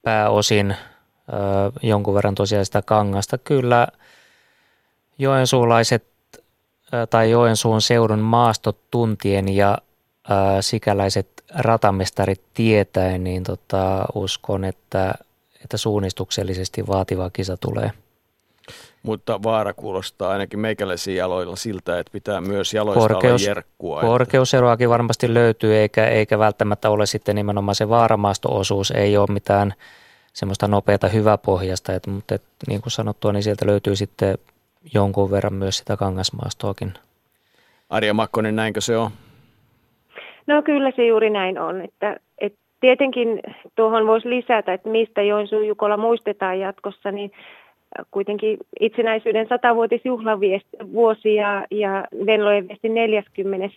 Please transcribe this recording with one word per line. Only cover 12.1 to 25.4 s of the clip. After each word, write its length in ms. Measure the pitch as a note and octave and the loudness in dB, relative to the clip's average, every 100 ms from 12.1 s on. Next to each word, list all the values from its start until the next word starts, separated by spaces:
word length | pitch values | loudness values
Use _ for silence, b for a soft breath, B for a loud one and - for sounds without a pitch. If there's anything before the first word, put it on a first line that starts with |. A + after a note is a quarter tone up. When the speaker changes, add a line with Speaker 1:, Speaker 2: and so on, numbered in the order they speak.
| - F#2+ F#2+ _ | -2 -2 -2 _
Speaker 1:
tietäen, 720 | - A2+ G#2+ G2 F#2+ F#2 F#2 | -2 2 4 2 0 -2 -2
niin 200 | F#2 F#2 | -4 -4
tota, 640 | F#2 F#2 _ F#2+ F#2+ F#2+ G2 | -6 -8 _ -2 0 -2 -4
uskon, 480 | G#2+ F#2+ - - G2 | -6 -6 -8 -6 -4
että, 500 | F#2+ - _ G2 F#2+ - _ _ _ _ | -4 -8 _ -4 -2 -4 _ _ _ _
että 140 | - G#2+ | -10 -6
suunnistuksellisesti 1120 | A2+ G#2 F#2+ - F#2 - F#2+ F#2 F#2 - G2 | -2 -2 -4 -6 -8 -6 -6 -6 -8 -8 -2
vaativa 420 | F#2+ F#2 F#2 F#2 | -2 -2 -4 -6
kisa 280 | - F#2+ F#2 | -6 -8 -6
tulee. 340 | - G#2+ A2 - _ _ _ _ _ _ B B B B | -6 -4 -6 -8 _ _ _ _ _ _ B B B B
Speaker 2:
Mutta 400 | - A2 - G#2 | -8 -8 -6 -4
vaara 300 | A2 A2 G2+ | 0 0 -2
kuulostaa 580 | - G#2 F#2 - _ F#2 | -6 -8 -8 -8 _ -4
ainakin 280 | G2 G2 G#2 | -4 -4 -4
meikäläisiä 560 | A2 G#2+ G2 F2+ G2 | -4 -4 -4 -4 -4
jaloilla 400 | F2+ F2+ F2+ F2 | -4 -2 -4 -6
siltä, 440 | F#2+ A#2 F#2+ - F2 | -8 -8 -8 -6 -6
että 120 | - | -6
pitää 300 | G#2 - F#2+ | -12 -8 -6
myös 320 | F#2 G2+ F#2 | -4 -4 -4
jaloista 260 | G#2+ G#2+ G2+ | -2 0 2
Speaker 1:
Korkeus-, 420 | A2 G#2+ B2 A#2+ | 2 4 4 4
Speaker 2:
olla 80 | G2+ | 0
jerkkua, 480 | G2+ - _ F2+ D2+ | -4 -10 _ -10 -2
että 80 | A#2 | 2
Speaker 1:
korkeuseroakin 840 | B2 A#2+ C3+ B2+ C3 B2 A#2 A#2+ | 2 2 2 4 4 4 4 2
varmasti 440 | A#2+ A#2 A#2 A#2+ | 2 0 0 2
löytyy, 420 | A#2 | 4